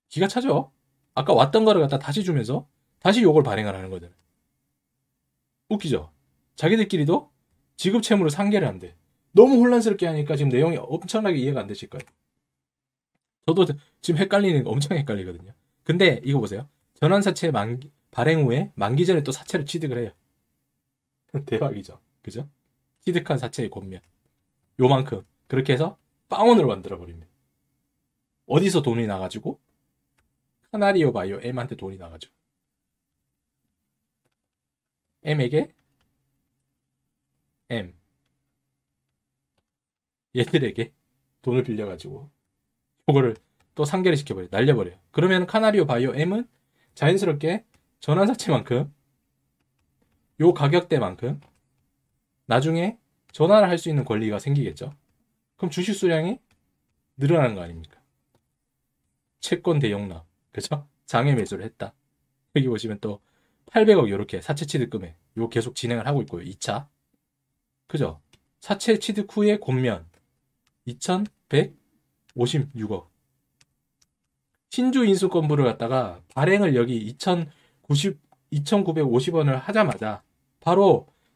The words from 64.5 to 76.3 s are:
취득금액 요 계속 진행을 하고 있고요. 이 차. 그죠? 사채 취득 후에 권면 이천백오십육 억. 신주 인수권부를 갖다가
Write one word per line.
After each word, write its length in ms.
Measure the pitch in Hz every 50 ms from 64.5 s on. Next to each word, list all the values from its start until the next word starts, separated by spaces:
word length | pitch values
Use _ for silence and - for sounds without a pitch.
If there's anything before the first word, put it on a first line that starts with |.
| 151 143 160
취득금액 500 | 143 - 143 123 113 - 107 - 82 80 _ _ _ _ 113
요 120 | 113 113
계속 260 | - 117 113 123 -
진행을 320 | - - 117 120 117 104 127
하고 140 | 143 139
있고요. 220 | 113 - - 85 87
이 120 | - 98
차. 320 | - - - 104 113 143 - _ _ _ _ _ _ _ _ _ _ _ _ _ _ _ _ _ _ _ _
그죠? 340 | - 151 127 85 80 - _ _ _ _ _ _ _ _
사채 380 | - - 202 202 - - 220 214
취득 280 | - - 208 208 202 202 -
후에 220 | 214 208 208 208 208
권면 480 | - - 131 127 127 123 104 90 82 - _ _ _ _ _ _ _ _ _ _ _ _ _ _ _
이천백오십육 2000 | - 120 - - - 180 185 208 208 - _ _ _ - 139 - 392 - _ _ _ _ _ _ _ _ _ _ _ _ 123 120 127 - 151 135 - - 120 107 104
억. 200 | 104 90 - _ _ _ _ _ _ _ _ _ _ _ _ _ _ _ _ _ _ _ _ _ _ _ _ _ _ _ _ _ _ _ _ _
신주 360 | - - 247 262 247 269 240
인수권부를 580 | 208 196 180 185 180 - 175 156 147 147 143 135
갖다가 560 | 120 110 - 117 117 131 131 123 98 85 82 - _